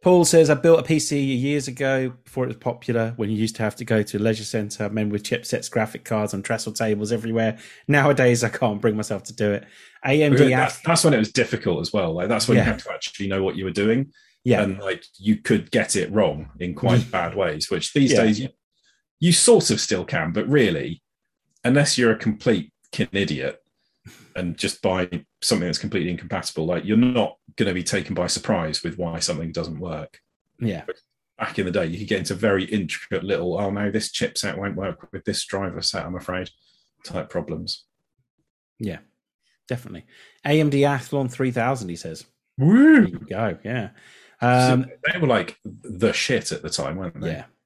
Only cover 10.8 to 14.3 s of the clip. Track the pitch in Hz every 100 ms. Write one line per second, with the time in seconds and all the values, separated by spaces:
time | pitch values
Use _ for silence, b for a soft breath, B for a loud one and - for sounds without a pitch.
10.8 | - 170 165 131 110 - 117 113 - 82
11.8 | 85 104 87 82 92 110 110 120 110 107
12.8 | - 95 - - 98 98 95 90 95 87
13.8 | 104 120 139 b b